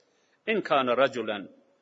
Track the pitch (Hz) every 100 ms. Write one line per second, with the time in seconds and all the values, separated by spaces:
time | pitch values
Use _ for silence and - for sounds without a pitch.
0 | _ _ _ _ - 220 - 147 127 120
1 | 135 120 110 104 87 - _ _